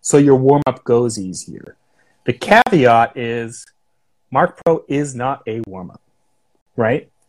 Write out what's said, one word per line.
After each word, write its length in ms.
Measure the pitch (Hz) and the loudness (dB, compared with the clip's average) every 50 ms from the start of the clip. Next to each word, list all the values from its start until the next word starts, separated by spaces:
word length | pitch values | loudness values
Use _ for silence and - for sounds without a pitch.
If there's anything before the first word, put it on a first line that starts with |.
so 180 | - - - 147 | -6 2 4 4
your 160 | 143 143 135 | 6 6 4
warm-up 480 | 131 131 135 139 147 143 131 127 - - | 4 4 4 2 2 2 -2 -6 -6 -4
goes 340 | - 120 117 123 120 113 | -2 0 0 0 -2 -6
easier. 600 | 110 95 92 87 - - - 78 - - - - _ _ _ _ _ _ _ _ _ - | -8 -10 -12 -12 -14 -16 -16 -18 -20 -20 -20 -20 _ _ _ _ _ _ _ _ _ -8
The 80 | - 123 | -8 -6
caveat 840 | - - - 202 226 - - 208 165 127 120 117 117 117 117 - | -6 0 2 4 4 4 4 2 4 4 6 4 4 2 0 -2
is 480 | 135 120 117 117 117 117 113 120 - - _ _ _ _ _ _ _ _ _ _ _ _ - - | -8 -8 -6 -6 -6 -8 -10 -12 -18 -20 _ _ _ _ _ _ _ _ _ _ _ _ -6 -2
Marc 260 | 139 143 139 - - - | 0 0 -2 -2 -4 -2
Pro 200 | 170 165 - - - | -2 -2 -2 -2 -6
is 260 | 143 139 147 143 131 | -4 -4 -4 -6 -8
not 300 | 120 120 131 139 - - | -8 -6 -6 -6 -8 -10
a 140 | - 110 113 113 101 | -10 -10 -10 -10 -12
warm-up, 320 | 92 92 90 87 - - _ _ _ _ _ _ _ _ _ _ _ _ _ _ - | -12 -16 -16 -16 -18 -20 _ _ _ _ _ _ _ _ _ _ _ _ _ _ -6
right? 340 | - 113 110 123 151 - _ _ _ _ | -4 -2 -2 -2 -2 -6 _ _ _ _